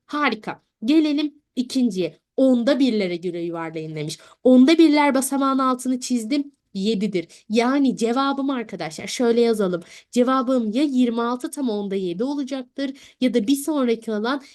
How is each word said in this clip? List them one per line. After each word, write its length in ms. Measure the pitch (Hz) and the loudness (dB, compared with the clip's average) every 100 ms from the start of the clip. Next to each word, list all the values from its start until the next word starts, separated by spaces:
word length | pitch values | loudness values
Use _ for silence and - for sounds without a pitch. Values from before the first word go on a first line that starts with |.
| _ | _
Harika. 560 | 294 285 220 196 - _ _ | -4 -2 -4 -8 -14 _ _
Gelelim 500 | 220 320 302 294 302 - _ - | 0 2 2 0 -4 -8 _ -8
ikinciye. 640 | 247 262 240 185 165 - _ - | -4 0 0 0 -4 -8 _ 0
Onda 420 | 262 247 233 254 | 2 4 2 2
birlere 380 | 262 214 190 175 | 2 2 -2 -4
göre 260 | 175 170 | -6 -6
yuvarlayın 520 | 170 165 165 160 156 | -6 -6 -8 -8 -8
demiş. 240 | 156 151 - - _ | -8 -8 -10 -16 _
Onda 340 | 254 254 262 330 | 6 8 8 8
birler 360 | 320 294 294 | 6 6 4
basamağın 440 | 269 262 277 269 269 | 2 0 -2 0 0
altını 420 | 262 254 254 254 | 0 -2 -4 -4
çizdim. 520 | - 247 220 294 285 - _ | -2 -4 -2 -4 -4 -12 _
Yedidir. 540 | 196 196 226 214 185 165 - - | -4 -2 0 -2 -4 -6 -12 -4
Yani 480 | 220 240 277 269 180 | 0 2 2 0 0
cevabım 540 | 226 240 277 277 277 | -2 0 -2 -2 -4
arkadaşlar 560 | 262 220 170 160 - 190 | -4 -8 -10 -10 -10 -10
şöyle 340 | - 240 233 | -2 2 4
yazalım. 420 | 233 214 185 175 - - _ | 2 2 0 -2 -6 -20 _
Cevabım 640 | 240 247 262 247 262 220 | 0 2 2 0 0 0
ya 100 | 226 | 0
yirmi 400 | 302 254 240 226 | 0 2 2 0
altı 280 | 233 247 320 | -2 -4 -6
tam 200 | 294 254 | -6 -4
onda 240 | 208 202 | -4 -4
yedi 300 | 190 185 175 | -4 -4 -4
olacaktır 680 | 262 294 262 269 254 - 277 269 - _ | -4 -4 -6 -8 -10 -8 -8 -8 -20 _
ya 140 | 254 | 0
da 120 | 240 202 | 2 0
bir 100 | 277 | 0
sonraki 560 | 302 302 247 226 226 | 0 0 0 -2 -4
olan 300 | 208 226 277 - | -4 -2 -4 -8